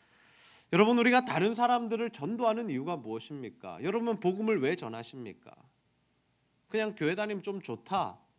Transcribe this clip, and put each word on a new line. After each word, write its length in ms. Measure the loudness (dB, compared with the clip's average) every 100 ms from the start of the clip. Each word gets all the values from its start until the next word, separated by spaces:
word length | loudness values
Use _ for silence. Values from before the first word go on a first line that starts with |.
| _ _ -20 -20 -20 -20 _
여러분, 260 | 6 6 6
우리가 260 | 6 4
다른 300 | 4 2 0
사람들을 560 | 2 2 2 0 -2 -4
전도하는 600 | -4 -6 0 0 0 -2
이유가 260 | -4 -4 -6
무엇입니까? 880 | -6 -8 -8 -10 -10 -12 -14 -8
여러분, 340 | -4 -2 -2 0
복음을 420 | 0 0 2 2
왜 140 | 2
전하십니까? 800 | 0 -4 -10 -10 -12 -12 -14 -20 -20 -20 _ _ _ _ _ _ _ _ _ _
그냥 260 | 0 0 0
교회 180 | 0
다니면 280 | 0 -2 -4
좀 200 | -4 -8
좋다, 560 | -6 -10 -2 0 0 -6 _